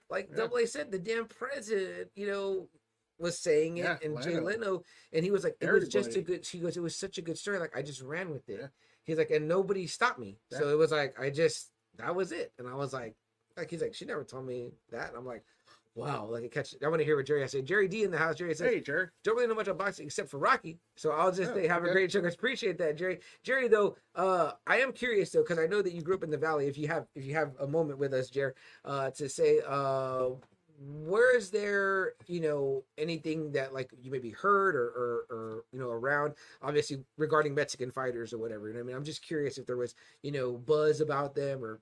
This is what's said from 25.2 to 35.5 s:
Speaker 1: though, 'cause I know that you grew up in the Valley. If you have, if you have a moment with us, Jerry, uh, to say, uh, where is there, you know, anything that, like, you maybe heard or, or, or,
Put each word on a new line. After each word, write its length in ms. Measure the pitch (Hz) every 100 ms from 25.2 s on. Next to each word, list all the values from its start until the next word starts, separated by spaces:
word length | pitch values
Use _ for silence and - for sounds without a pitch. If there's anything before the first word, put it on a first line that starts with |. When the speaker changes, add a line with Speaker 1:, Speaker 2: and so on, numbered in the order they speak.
| 170
Speaker 1:
though, 120 | 160
'cause 140 | 156 170
I 80 | 160
know 160 | 208
that 120 | 190
you 100 | 170
grew 100 | 156
up 100 | 190
in 60 | 170
the 80 | 151
Valley. 300 | 160 151 143
If 100 | 139
you 100 | 151
have, 180 | 165 127 151
if 100 | 135
you 80 |
have 220 | 156 147 131
a 80 | 139
moment 300 | 160 156 135
with 160 | 139
us, 160 | 131 127
Jerry, 240 | 135 135 - - - -
uh, 240 | 139 135
to 160 | - 143
say, 340 | - 156 151 147
uh, 680 | 139 139 135 131 131 127 131 - _ _ 151
where 560 | 139 147 156 202 247 247
is 140 | 190
there, 640 | 214 208 202 196 196 175 - -
you 120 | 175
know, 460 | 160 147 139 135 - -
anything 520 | 156 165 156 156 151
that, 200 | 143 135
like, 180 | 135 127 127
you 120 | 127
maybe 180 | 131 120
heard 460 | 107 196 202 196 147
or, 100 | 120
or, 360 | 123 120 117 117
or, 340 | 117 113